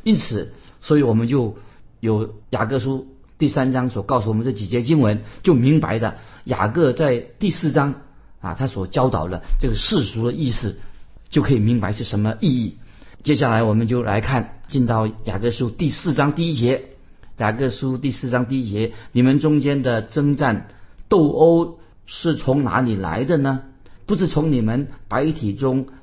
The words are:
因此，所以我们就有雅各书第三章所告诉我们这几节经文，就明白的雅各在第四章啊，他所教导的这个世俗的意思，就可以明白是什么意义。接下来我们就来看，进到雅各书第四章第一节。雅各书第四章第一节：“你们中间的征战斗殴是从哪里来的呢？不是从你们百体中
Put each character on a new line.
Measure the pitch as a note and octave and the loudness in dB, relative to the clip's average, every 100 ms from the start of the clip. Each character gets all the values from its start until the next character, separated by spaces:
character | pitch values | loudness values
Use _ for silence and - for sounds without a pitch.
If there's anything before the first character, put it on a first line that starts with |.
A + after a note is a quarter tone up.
因 | A3 F#3+ | 2 2
此， | - G#2 - - - - | 0 -6 -6 -12 -20 -8
所 | - D3+ | 0 2
以 | |
我 | B2+ | 4
们 | A2 A#2 | 2 2
就 | C#3 A2+ - - - - - | 0 0 -6 -16 -20 -20 -6
有 | A2 G#2+ - - - | 0 0 -2 -8 -8
雅 | - A2 | -4 -2
各 | C3+ | -2
书 | C3 C3 - - - - | -2 -4 -8 -20 -16 -2
第 | D3 | 0
三 | C#3+ C3 | 0 0
章 | B2+ B2 | 0 -2
所 | G#2+ | -4
告 | F#2+ B2+ | -2 0
诉 | G#2+ | 0
我 | |
们 | A2 | 0
这 | B2+ | -2
几 | G#2+ G2 | -4 -2
节 | A#2+ | -2
经 | A#2+ D#3+ | 2 4
文， | G#2+ G#2+ - - | 4 2 -4 -2
就 | - | 2
明 | C3+ C3 D#3 | 4 6 4
白 | D3+ A2 | 2 0
的 | F#2+ - - - | -2 -6 -16 -12
雅 | - B2 G#2 | -6 -2 0
各 | D#3 D3 | 2 2
在 | B2 D3 A#2+ | 4 2 0
第 | - - G#3 | -4 -4 -2
四 | - D#3 | 0 0
章 | D3+ C#3 C3 - - - - | 2 0 -2 -12 -20 -20 -12
啊， | F#2 | -10
他 | E2 F2 | -6 -4
所 | G2 F#2 | -4 -4
教 | C#3 B2+ | 0 2
导 | F#2+ E2 | 0 -4
的 | F2 - - | -6 -2 0
这 | B2+ | 0
个 | |
世 | G#2+ - G#3 | 0 0 0
俗 | G2+ A2+ A#2 | 0 -2 -4
的 | |
意 | C#3 C3+ | -2 -2
思， | A2+ G2+ F#2+ - - - - - | -2 -4 -8 -12 -16 -18 -20 -4
就 | - | 0
可 | - | 2
以 | B2 | 2
明 | G#2 A#2+ | 2 2
白 | F#2 | 0
是 | G#2+ | -4
什 | A#2 G#2 | -4 -2
么 | G#2+ A2+ | -2 0
意 | E3+ B2+ | 0 0
义。 | A2 - - - - - | -2 -8 -18 -20 -20 -8
接 | - D3 | -2 0
下 | C3 | 2
来 | A2+ | 2
我 | A2 | 2
们 | G#2+ A2+ | 2 2
就 | B2 | 0
来 | A2+ G2+ | 0 -2
看， | A2 C3 - - - | 0 -2 -2 -10 -4
进 | C#3 | 0
到 | A#2+ A2+ A2 - | 0 0 -2 -4
雅 | - F#2 | -6 -2
各 | A#2 | -2
书 | - A#2+ | -2 -4
第 | - D#3 | -2 -4
四 | - F3+ | -2 -2
章 | C3+ C#3+ | 0 0
第 | C#3+ E3 | 0 -2
一 | |
节。 | C3 A#2+ C3 - - - - - - | 0 0 0 -4 -20 -20 -20 -14 -4
雅 | G#2+ | -2
各 | A2+ C3+ | 0 -2
书 | - C3 B2+ | -2 -4 -4
第 | C#3 | -4
四 | G#2+ C3 | -4 -2
章 | B2 B2 | -2 0
第 | C3+ | -2
一 | A2+ | -2
节 | G#2 A2+ - - | -2 -4 -6 -4
：“你 | B2 | 2
们 | B2+ C#3 | 4 4
中 | D3+ D3+ | 4 2
间 | C#3 C#3 | 2 0
的 | B2+ A2+ | 0 -2
征 | A2 D3+ D3 C#3 | -2 0 0 2
战 | C3+ A2 - - - - - | 0 -2 -4 -18 -20 -12 2
斗 | G3+ D3 | 4 4
殴 | - E3 E3+ - - - - | 6 6 6 2 -6 -20 -20
是 | - - E3 D3 | -18 -6 -2 -2
从 | - C#3 | 0 0
哪 | B2 G2+ | 2 0
里 | B2 | 0
来 | G2+ F2 F2+ | 0 -2 -2
的 | C#3 D#3+ | 0 2
呢？ | C3+ C3 - - - - | 2 -2 -6 -20 -20 -12
不 | - | -4
是 | E3+ F3+ | 0 0
从 | D3+ D#3+ | 0 2
你 | B2+ | 2
们 | A2 A#2+ C#3+ - - | 2 0 -4 -8 -4
百 | A2 D#3 | -2 0
体 | - G#2 | -2 -4
中 | G2 C3+ C3 C3 - | -2 0 0 -4 -10